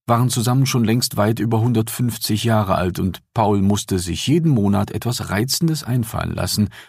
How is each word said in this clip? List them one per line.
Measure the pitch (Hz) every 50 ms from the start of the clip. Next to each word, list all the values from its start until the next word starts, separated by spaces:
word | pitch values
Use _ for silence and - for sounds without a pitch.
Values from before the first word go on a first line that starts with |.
| _ -
waren | 117 117 127 120
zusammen | - 123 110 123 123 135 135
schon | 135 - 123 117
längst | 104 113 127 127 - - 107
weit | 104 107 110 -
über | - 113 117 110
hundertfünfzig | 110 123 117 110 110 110 - - 127 120 110 - - - 110 104 -
Jahre | 117 113 107 104 95 92
alt | - 90 92 87 -
und | 92 95 87 - - _ -
Paul | 117 110 101 104 101
musste | 98 98 104 101 - - 98 92
sich | 90 92 85 - -
jeden | 127 139 175 160 165
Monat | 143 113 101 98 101 98 101 -
etwas | - - - 117 123 - 104 -
Reizendes | 92 101 113 131 - - 170 165 160 147 -
einfallen | 107 120 127 113 - - - 50 - -
lassen, | - - 92 - 104 104 - - - -